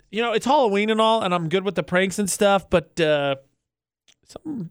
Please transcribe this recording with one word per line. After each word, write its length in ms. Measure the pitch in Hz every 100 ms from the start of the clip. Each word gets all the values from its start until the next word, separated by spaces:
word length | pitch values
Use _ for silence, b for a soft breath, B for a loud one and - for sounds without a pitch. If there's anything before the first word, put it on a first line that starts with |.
| _
you 100 | 202
know, 100 | 233
it's 120 | 220
Halloween 460 | 240 294 233 202 214
and 100 | 220
all, 220 | 220 226
and 100 | 190
I'm 140 | 180 160
good 160 | 185
with 100 | 190
the 80 | 190
pranks 360 | - 180 190 180
and 100 | 202
stuff, 400 | - 202 196 -
but, 320 | 175 165 -
uh, 360 | 156 151 139 135 _ _ _ _ _ _ _ _ _
something, 440 | - 311 233 165